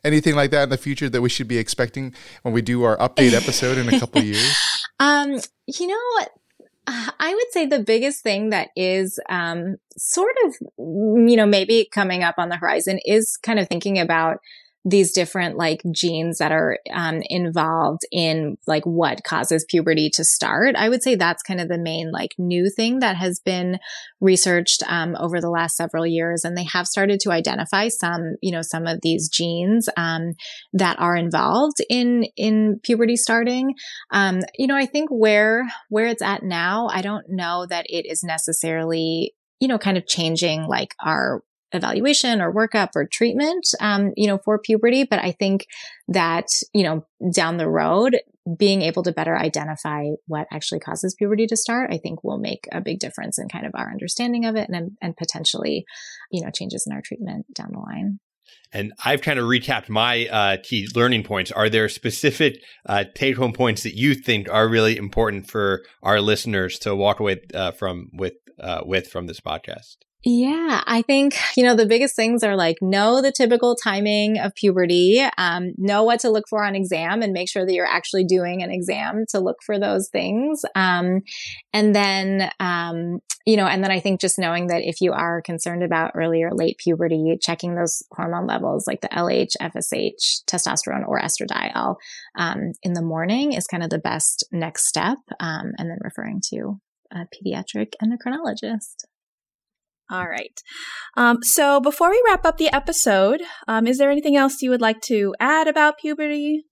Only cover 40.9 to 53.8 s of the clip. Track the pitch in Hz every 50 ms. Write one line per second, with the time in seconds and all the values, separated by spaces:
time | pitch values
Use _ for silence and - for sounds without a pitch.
40.9 | - - - 156 156 147 - 127 127 - _ _ _ _ _ _ - 180 180 -
41.9 | - 208 220 285 294 - - 247 233 208 180 165 175 214 226 220 - 214 196 -
42.9 | - 185 143 - - - 226 233 - 247 294 311 349 370 339 - - - 208 208
43.9 | 208 202 202 196 - - 214 208 196 196 - - 214 208 214 - 220 214 220 233
44.9 | 247 262 277 254 214 185 - 180 170 _ 208 196 196 196 - _ - - - -
45.9 | - - _ - 175 185 170 165 165 170 - - - - - - _ 208 190 160
46.9 | 160 160 156 _ _ _ - 185 175 - 165 165 170 170 160 160 160 165 156 160
47.9 | 165 196 233 269 247 - - _ _ _ _ 175 165 160 208 196 196 196 160 160
48.9 | 165 190 175 180 170 - 160 165 165 165 156 160 - 151 147 151 156 - - 156
49.9 | 147 147 147 147 151 - _ - 156 151 156 - - 151 - - 170 160 - -
50.9 | 165 160 - 185 - _ 214 202 214 208 226 220 226 220 - - 233 247 262 -
51.9 | - 160 - 165 165 165 - - - - - - - - - - - 170 - -
52.9 | 175 196 - - - - - - - - - - - - - - - -